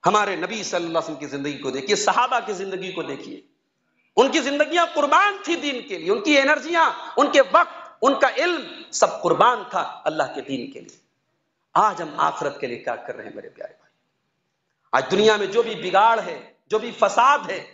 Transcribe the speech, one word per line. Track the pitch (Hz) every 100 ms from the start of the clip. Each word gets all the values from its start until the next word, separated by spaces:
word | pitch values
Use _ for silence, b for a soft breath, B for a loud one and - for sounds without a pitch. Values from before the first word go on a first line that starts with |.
| -
हमारे | 208 202 175
नबी | 180 220
सल्लल्लाहु | 185 185 170 165 151
अलैहि | 147
वसल्लम |
की | 147
जिंदगी | 143 143 139
को | 139
देखिए, | 127 139 202
सहाबा | - 190 247 254
की | 208
जिंदगी | 190 196 185 180
को | 165
देखिए, | 143 135 - - _ _ _ _ _ _ _ -
उनकी | 262 311
जिंदगियां | 269 285 302 339 339
कुर्बान | - 294 311 403 392 349
थी | 339
दीन | 285 254 180
के | 180
लिए, | 160
उनकी | 226 - 285
एनर्जियां, | 269 311 269 339 311 - - -
उनके | 277 285
वक्त, | 262 226 - - - -
उनका | 247 277 262
इल्म, | 240 339 330 208 - -
सब | - - -
कुर्बान | - - 220 233
था | 190 190
अल्लाह | 151 - 151 156 135
के | 143
दीन | 135 131 113
के | -
लिए। | - - _ _ _ _ _ _ _ 160
आज | 214 185
हम | 160 -
आखिरत | 156 - 147 -
के | 127
लिए | 120
क्या | - 113
कर | - 120
रहे | 104
हैं | -
मेरे | -
प्यारे | - -
भाई? | _ _ _ _ _ _ _ _ _ _ _ _
आज | 131 135
दुनिया | 196 214 208
में | 190
जो | 214
भी | 226 202
बिगाड़ | 175 190 226 226
है, | 180 147 - _ _
जो | 214
भी | 233
फसाद | 196 202 214 254 285 185
है | 185 127